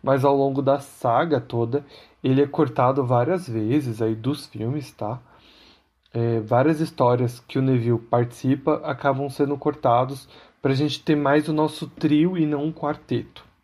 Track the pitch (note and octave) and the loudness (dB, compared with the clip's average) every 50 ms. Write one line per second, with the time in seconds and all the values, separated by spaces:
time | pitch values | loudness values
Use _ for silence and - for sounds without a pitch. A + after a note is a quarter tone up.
0 | - C3+ C3+ C#3 C3 C#3 C#3 C#3 C3+ C#3 C3+ C#3 C3+ C3+ C#3 C#3 - - - - | 0 0 0 2 2 2 2 2 0 0 -2 -2 0 0 0 0 -2 -12 -20 -6
1 | - B2 A2+ B2 D#3+ E3+ D3+ B2+ B2 - - A#2 A#2 A2+ A#2+ C#3+ C#3+ - - - | -2 0 0 0 2 0 0 -2 -2 -4 -4 -2 -2 -2 -2 -6 -6 -8 -20 -20
2 | - _ _ _ - C3 C3 C3+ C#3+ C#3+ - - D#3 C3+ A#2 - B2+ B2 C3+ C#3 | -20 _ _ _ -2 0 2 2 2 0 2 0 0 0 2 2 2 2 2 0
3 | C3+ A#2+ B2+ A#2+ B2 D3+ F#3 F#3 F3+ - A2+ A2 G#2+ G#2+ B2+ D3+ C#3 B2 A2 A2 | 0 0 2 0 2 0 -2 -4 -4 -6 -6 -4 -2 0 0 0 -2 -2 -4 -2
4 | A#2 A2 A2+ A2 A2+ C3 D3 - - - _ A2 G#2+ A#2 C3+ D3+ C3 - - - | -2 -2 -2 -2 -4 -4 -6 -6 -8 -16 _ -8 -6 -4 -4 -6 -8 -12 -12 -10
5 | G#2 G#2 A#2+ C3 - _ _ _ _ - _ _ - - - _ _ _ _ _ | -8 -8 -8 -10 -12 _ _ _ _ -20 _ _ -20 -20 -20 _ _ _ _ _
6 | _ _ _ A#2 A#2 A#2 A#2 A2+ G#2+ G#2 A#2+ A#2+ C3 D3+ E3 D3+ D#3+ D3+ - - | _ _ _ -4 -2 0 0 -2 -2 2 2 4 4 4 2 0 -2 -6 0 2
7 | C3+ A#2+ B2 A#2+ B2+ A#2+ B2 - _ _ - C3+ C3 C3 C3 B2 A2+ A#2 A#2 A2+ | 2 2 4 2 0 -2 -4 -8 _ _ -2 0 2 2 2 2 2 2 0 0
8 | - - - B2 B2 A#2+ - - - C3 C3+ C#3+ - E3 D3+ D3 - D3+ D3 B2+ | 0 0 0 0 0 0 -4 -4 0 0 0 0 0 -2 -2 0 -2 -6 -8 -2
9 | - C#3+ C3+ C3 C#3 C#3+ C3 - D3 C3+ C#3+ C#3 - D3+ D3 C#3+ - C3 A#2 A#2+ | 0 0 0 0 -2 -6 -2 -2 -2 -2 -2 -4 -4 -4 -4 0 2 2 4 4
10 | B2+ C3 C#3 C3 - - - - - _ _ _ - C#3+ C3+ C3 D3 D3 C#3 - | 2 0 -6 -12 -16 -20 -20 -20 -20 _ _ _ -2 0 0 2 0 -2 -4 -6
11 | _ - D#3 D3 D3 C#3 C#3+ D3+ D3 D#3 D#3 D3+ D3+ D3+ D3+ - E3+ C#3+ - - | _ 0 0 2 2 2 2 2 2 0 0 0 0 -2 -2 -6 -12 -14 -10 -4
12 | - D3+ D3 D3+ D#3 F3+ F#3 F3 D#3 D3+ D3+ C#3+ C#3+ D#3+ D#3+ - - D3 D#3 - | 0 2 4 4 4 2 2 0 -2 0 -2 -2 -4 -6 -6 -6 -6 -6 -6 -6
13 | - - B2+ A#2 A#2+ - _ - - _ _ _ | -6 -6 -6 -6 -6 -8 _ -20 -20 _ _ _